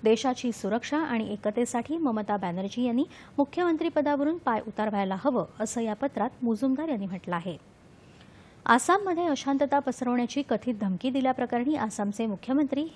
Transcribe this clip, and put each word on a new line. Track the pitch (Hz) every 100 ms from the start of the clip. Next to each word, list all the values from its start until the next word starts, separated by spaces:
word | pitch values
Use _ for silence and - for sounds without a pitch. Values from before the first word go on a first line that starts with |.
देशाची | 220 226 269 254 254
सुरक्षा | 220 196 214 - 294
आणि | 320 233 214
एकतेसाठी | 208 208 214 240 240 233 320
ममता | 302 220 208 208
बॅनर्जी | 185 175 196 220 247
यांनी | 233 302 - - -
मुख्यमंत्रीपदावरून | 277 - 349 320 339 311 294 294 294 339
पाय | - 220 220
उतार | 214 214
व्हायला | 208 196 190
हवं, | 262 247 165 -
असं | 220 -
या | 226
पत्रात | 208 277 240 214 -
मुजुमदार | 240 220 269 262 320
यांनी | 247 196
म्हटलं | 180 - 175
आहे. | 170 160 - - - - - - - - - - -
आसाममध्ये | 233 - 381 392 339 349
अशांतता | 277 - 277 277 285
पसरवण्याची | 277 247 240 247 240 -
कथित | 277 220 - 220
धमकी | 202 185 254
दिल्याप्रकरणी | 269 262 254 240 240 247 311
आसामचे | 220 - 202 202 226
मुख्यमंत्री | 190 - 262 285 269 320